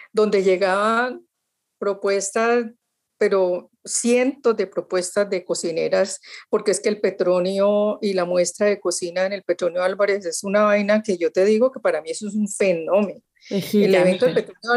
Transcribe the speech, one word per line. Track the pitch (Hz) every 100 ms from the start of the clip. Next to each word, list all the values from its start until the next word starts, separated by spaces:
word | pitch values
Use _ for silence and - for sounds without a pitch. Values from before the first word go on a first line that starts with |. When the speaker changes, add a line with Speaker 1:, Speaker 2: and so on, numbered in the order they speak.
| -
Speaker 1:
donde | 214 214 202
llegaban | 190 180 190 190 208 226 247 349 - _ _ _ _ _
propuestas, | 202 196 196 196 196 233 226 240 233 - _ _ _ -
pero | 208 196 185 180 - _
cientos | - - 240 240 254 277 240 214
de | 190
propuestas | - 170 180 180 - 202
de | 190
cocineras, | - 170 175 165 156 185 196 - - - -
porque | 208 208
es | 185
que | 220
el | 208
Petronio | 202 190 180 180 180 196 202 208 208 208
y | 208
la | 190
muestra | 175 180 175 - 208
de | 202
cocina | 185 175 180 175 190
en |
el | 202
Petronio | 180 175 180 175
Álvarez | 185 196 202 202 180
es | 160
una | 202 202
vaina | 208 208 202 214
que | 220 180
yo | 165
te | 185
digo | 190 214 254
que | 262
para | 196 160
mí | 160
eso | - 214
es |
un | 208 208
fenómeno. | - 196 175 156 185 202 - _ _ -
Speaker 2:
Es | 202 -
Speaker 1:
El | 208 190
evento | 190 180 185 170
de |
Speaker 2:
gigante. | 165 -
Speaker 1:
Petronio | - 226